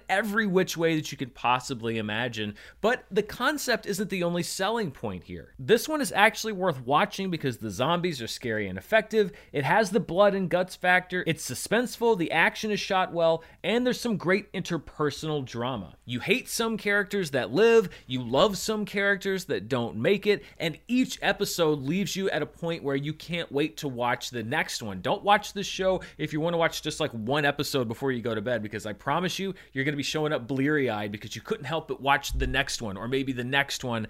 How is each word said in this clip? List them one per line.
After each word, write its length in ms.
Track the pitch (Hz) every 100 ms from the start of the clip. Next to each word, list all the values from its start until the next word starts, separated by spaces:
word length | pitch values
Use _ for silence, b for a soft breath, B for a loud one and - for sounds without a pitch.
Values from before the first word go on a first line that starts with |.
| -
every 400 | 190 214 202 214
which 300 | 180 185 160
way 180 | 165 160
that 160 | -
you 60 | 143
could 160 | 131
possibly 640 | - 120 127 - 127 113 113
imagine, 580 | 104 104 123 110 104 101 B B
but 260 | 214 247 -
the 120 | 196
concept 640 | 208 - 247 302 - 226 -
isn't 240 | 190 208
the 140 | 196
only 200 | 170 175
selling 480 | 170 - 190 233 190
point 340 | - 113 90 -
here. 280 | 87 - -
This 300 | 131 226 -
one 120 | 311
is 120 | 254
actually 400 | - 214 214 220
worth 320 | 196 185 135 120
watching 440 | 143 202 - 190
because 280 | 165 139 117
the 140 | 110
zombies 500 | 90 131 170 175 151
are 60 | 113
scary 400 | - 123 107 101
and 100 | 92
effective. 540 | - 220 220 220 196 B B
It 140 | 139 139
has 240 | 185 214
the 100 | 208
blood 340 | 160 170 208
and 160 | 196 180
guts 260 | 175 185 -
factor. 500 | 180 180 180 185 165
It's 220 | 160 -
suspenseful. 680 | 123 - 214 247 - 233 214
The 140 | 160
action 400 | 156 190 - 214
is 100 | 202
shot 320 | - 190 185
well, 300 | 165 165 160 B B
and 220 | - 226 247
there's 140 | 233
some 180 | 240 196
great 340 | 151 190 -
interpersonal 920 | 185 170 165 - - 151 - 156 151 127
drama. 500 | 117 120 127 82 - -
You 140 | 120
hate 300 | - 240 -
some 280 | - 226 220
characters 540 | 208 202 196 202 175
that 200 | 135 107
live, 380 | 135 226 226 185 B -
you 160 | 127
love 360 | 120 131 208 196
some 280 | - 214 208
characters 600 | 202 202 196 196 190 -
that 220 | 117 104
don't 280 | 127 117 87
make 320 | 135 202 202
it, 160 | 202 B B
and 180 | 165 156 -
each 300 | 247 254 -
episode 580 | 165 196 196 - 160 147
leaves 360 | 131 180 175 180
you 140 | 190
at 140 | 156
a 20 | 147
point 380 | - 170 165
where 120 | 135 139
you 160 | 147
can't 400 | 151 - 170 -
wait 260 | 135 156 -
to 100 | 147
watch 420 | 120 120 127 -
the 140 | 120
next 400 | 110 151 175 -
one. 180 | 113 95
Don't 220 | 90 190
watch 300 | 190 208 208
this 120 | 196 190
show 360 | - 190 185 B -
if 120 | 151
you 80 | 151
wanna 180 | 160 170
watch 260 | 160 -
just, 160 | 156 147
like, 120 | 151
one 320 | 120 107 143
episode 440 | 143 143 143 143 120
before 240 | 113 139
you 100 | 123
go 140 | 113 110
to 60 |
bed, 200 | 104 120
because 240 | 107 107 101
I 80 |
promise 460 | 104 - 151 180 -
you, 160 | 190 180 B
you're 100 | 131
gonna 140 | 139 143
be 60 |
showing 280 | 135 156 151
up 160 | 143 117
bleary-eyed 640 | 135 139 151 127 107 104
because 240 | 107 113 117
you 60 |
couldn't 240 | - - 131
help 220 | 160 156
but 140 | -
watch 320 | 131 143 -
the 140 | - 131
next 360 | 131 139 -
one, 140 | 113 95
or 100 | 117
maybe 240 | 135 135
the 120 | 123
next 400 | 123 139 139 -
one 240 | 127 113 110